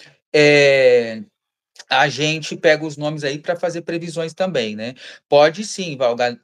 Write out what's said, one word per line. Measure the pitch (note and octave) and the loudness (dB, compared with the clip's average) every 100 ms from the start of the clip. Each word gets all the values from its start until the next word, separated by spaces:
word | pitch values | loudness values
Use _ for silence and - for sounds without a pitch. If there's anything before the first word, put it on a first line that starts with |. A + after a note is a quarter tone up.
| - _ _ | -20 _ _
é, | D3+ D3 D3 C#3 C3+ B2+ B2 A2+ A2 G#2 _ _ _ _ - - | 4 6 6 6 6 6 4 0 -8 -14 _ _ _ _ -20 -4
a | C3 D3 | 0 0
gente | B2 D#3 D#3+ D3+ | 0 -4 -4 -8
pega | E3+ E3 D3+ | -2 2 2
os | D#3 D3 | -2 -8
nomes | D3 D#3 | -8 -6
aí | C#3+ D3 | -8 -8
pra | D3+ E3+ | -6 -6
fazer | F#3 E3 | -6 -6
previsões | E3+ E3+ E3+ D#3+ D#3+ | -8 -8 -8 -8 -10
também, | D#3+ F#3+ D3 A2 G#2+ | -6 -4 -2 -6 -8
né? | A2+ C3+ - - _ | -12 -12 -20 -20 _
Pode | C#3+ D3+ E3 | 4 4 2
sim, | G#3+ - F3+ C3 | -10 -10 -10 -2
Val | B2+ | -2
Ga-, | A#2+ B2 A#2+ | 0 -4 -4